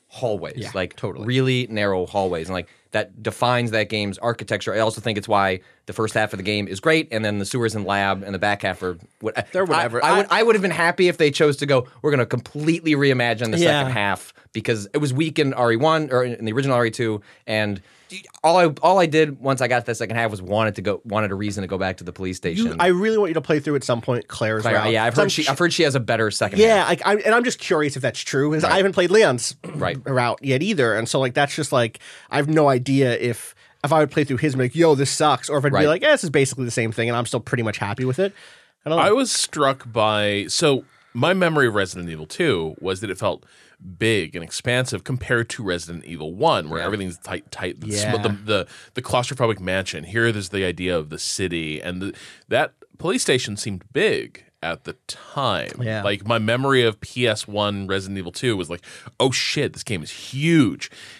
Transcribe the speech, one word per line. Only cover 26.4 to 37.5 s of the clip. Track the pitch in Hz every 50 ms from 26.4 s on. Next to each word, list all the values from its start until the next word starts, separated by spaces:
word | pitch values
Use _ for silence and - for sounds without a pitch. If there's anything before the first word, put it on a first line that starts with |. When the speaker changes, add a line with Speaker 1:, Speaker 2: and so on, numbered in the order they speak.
| 110 101 101 196
Speaker 2:
Yeah, | 214 226 220 202 170
Speaker 1:
half. | -
Speaker 2:
like, | 175 - -
I, | - 202
and | 208 - 214 220
I'm | 240 240
just | 254 - -
curious | - - 180 156 151 143 -
if | 135 127
that's | 123 107 -
true, | - - - 135 143 151 156
'cause | 156 156
Speaker 1:
Right. | - 165
Speaker 2:
I | 190
haven't | 190 196 180
played | 202 180 175
Leon's | 185 220 220 156 127 120 - - - - - - -
Speaker 1:
Right. | 147 90 90 85 135 -
Speaker 2:
route | - 135 127 120 120 - - -
yet | 139 127 131
either, | 160 208 226 151 127 113 104
and | 107 113 -
so, | - 143
like, | 131 127 127
that's | 147 143 139 -
just, | - 147 -
like, | - 127 120 110 - - - - - - - -
I | - 143
have | 143 147
no | 156 156 151 143
idea | 131 123 123 139 135 135 135 123 117 -
if, | - 120 113 - - - - _ _ _ _ _ -
if | 143
I | 160 160
would | 151 143
play | - 160 143
through | 139 135 117
his | 147 156 127
and | 127
be | 127
like, | 123 -
"Yo, | 160 170 165 147
this | 131 143 131
sucks," | - - 156 151 135 - - -
or | 143 143
if | 131
I'd | 143 139
Speaker 1:
Right. | 95
Speaker 2:
be | - 147
like, | 160 - -
"Yeah, | 302
this | 302 254 -
is | 165
basically | 127 147 139 131 - 127 127
the | 117
same | 113 - 113 113
thing, | 110 - 113 117
and | 120 120
I'm | 120
still | - - 120
pretty | 117 -